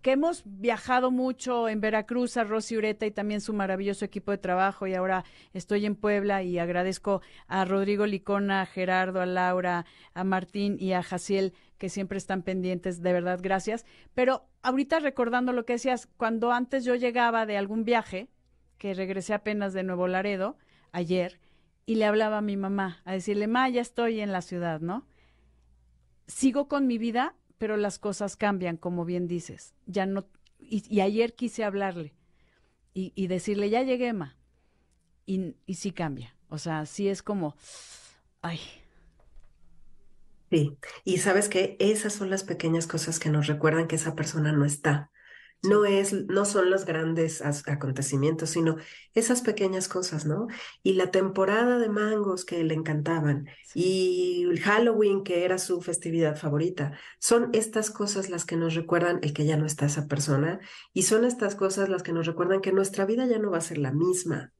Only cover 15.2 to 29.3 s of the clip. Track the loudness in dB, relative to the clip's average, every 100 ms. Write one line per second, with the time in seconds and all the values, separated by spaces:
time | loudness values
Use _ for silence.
15.2 | 0 0 0 -2 -2 -2 0 -2 -4 _
16.2 | -2 0 0 0 0 -2 0 0 2 2
17.2 | 2 2 0 -2 -2 -2 2 2 0 -10
18.2 | -10 _ _ _ _ _ -6 -4 -4 -4
19.2 | -2 -2 -2 -2 -2 -2 -4 0 0 0
20.2 | 0 -2 -4 -6 _ _ _ -6 0 0
21.2 | -2 -8 _ _ _ _ -2 2 4 4
22.2 | 2 0 -2 -2 -2 -2 -2 -6 -6 -6
23.2 | -2 -2 0 2 2 0 -2 -2 -2 0
24.2 | -2 -4 -4 -4 -4 -4 -4 -6 -8 _
25.2 | _ _ _ _ _ _ _ _ _ _
26.2 | -18 0 2 2 0 0 0 0 0 0
27.2 | -2 -6 _ _ -4 0 -2 -4 -6 -4
28.2 | -6 -2 0 0 -2 -4 -4 -4 -2 -2
29.2 | -2